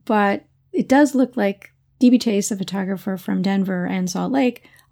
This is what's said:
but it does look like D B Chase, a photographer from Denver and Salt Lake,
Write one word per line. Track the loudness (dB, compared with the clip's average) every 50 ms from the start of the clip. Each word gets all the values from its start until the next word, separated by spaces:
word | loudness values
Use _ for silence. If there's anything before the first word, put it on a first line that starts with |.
| _
but | -2 0 2 2 2 0 -2 -6 _ _ _ _ _
it | -4 -4 0 2
does | 4 4 4 4 4
look | 0 0 0 0
like | -2 -2 -2 -2 -4 -12 _ _ _ _ _ _ _
D | 4 4
B | 4 4
Chase, | 2 0 0 0 -2 -2
a | -4 -6
photographer | -6 -6 -6 -6 -4 -6 -6 -6 -6 -8 -8 -6
from | -6 -4 -4 -2
Denver | 0 0 0 0 0 -2 -2 -4 -4 -4
and | -4 -4 -4 -4
Salt | -4 -4 -4 -2
Lake, | 0 0 0 0 -2 -4 _ -20 _ _ _ _